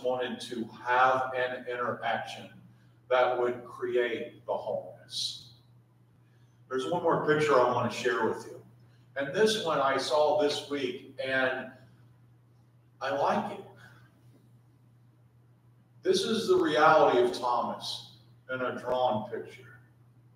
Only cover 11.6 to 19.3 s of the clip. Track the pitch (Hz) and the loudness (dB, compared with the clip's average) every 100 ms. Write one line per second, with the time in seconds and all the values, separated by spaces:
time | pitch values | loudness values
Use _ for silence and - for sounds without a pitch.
11.6 | - - - - - _ _ _ _ _ | -8 -16 -20 -20 -20 _ _ _ _ _
12.6 | _ _ _ _ 131 139 180 208 - - | _ _ _ _ -4 0 0 0 -2 -10
13.6 | - - - - - _ - - _ _ | -14 -20 -20 -20 -20 _ -20 -20 _ _
14.6 | _ _ _ _ _ _ _ _ _ _ | _ _ _ _ _ _ _ _ _ _
15.6 | _ _ _ - 370 - 226 196 180 180 | _ _ _ -6 0 2 2 0 2 4
16.6 | 160 151 - 208 180 - 123 123 123 131 | 4 6 6 8 8 6 4 2 0 0
17.6 | 110 101 - - - - _ - - 131 | -2 -6 -8 -10 -14 -20 _ -20 -10 -4
18.6 | 123 113 123 127 127 123 - | -4 -4 -2 2 2 0 -4